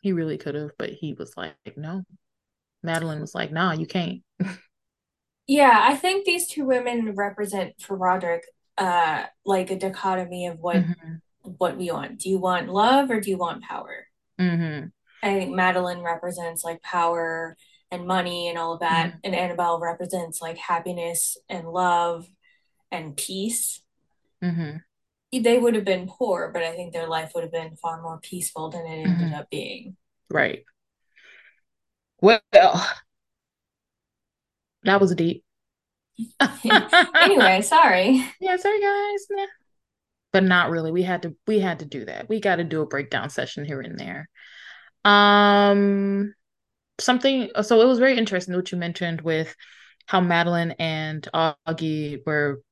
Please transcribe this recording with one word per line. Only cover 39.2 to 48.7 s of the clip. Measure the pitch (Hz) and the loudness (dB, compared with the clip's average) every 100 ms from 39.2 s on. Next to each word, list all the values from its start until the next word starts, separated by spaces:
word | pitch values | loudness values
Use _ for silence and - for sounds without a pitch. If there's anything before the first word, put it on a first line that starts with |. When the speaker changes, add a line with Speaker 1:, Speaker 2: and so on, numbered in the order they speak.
| 392 | -6
Speaker 1:
Nah. | 403 392 - _ _ _ _ _ _ _ | -6 -6 -10 _ _ _ _ _ _ _
But | 190 | 2
not | 185 180 170 | 4 4 2
really. | 165 160 | 0 -2
We | 170 | 0
had | 180 180 | 0 -2
to, | 170 151 - | -4 -10 0
we | 214 | 0
had | 190 165 | 0 -4
to | 151 | -8
do | 143 - | -10 -10
that. | - - | -12 -4
We | 220 | -2
gotta | 202 170 | 0 0
do | 165 156 | 0 -2
a | 151 | -4
breakdown | 139 143 131 143 | -4 -4 -6 -6
session | - 131 - 147 | -6 -8 -8 -8
here | 139 | -8
and | - - | -10 -12
there. | - 95 160 _ - - - - - _ | -12 -12 -14 _ -20 -20 -20 -20 -20 _
Um, | 208 208 208 202 208 202 202 202 202 202 196 196 202 - _ _ _ _ _ - | 6 8 8 8 8 6 6 6 4 2 0 -2 -4 -8 _ _ _ _ _ -8
something, | - 247 269 269 247 - | 0 2 2 0 -2 -2
so | 214 226 | 4 6
it | 240 | 6
was | 247 | 6
very | 262 254 | 4 4
interesting | 220 185 180 180 | 0 -2 -4 -6
what | 185 | -4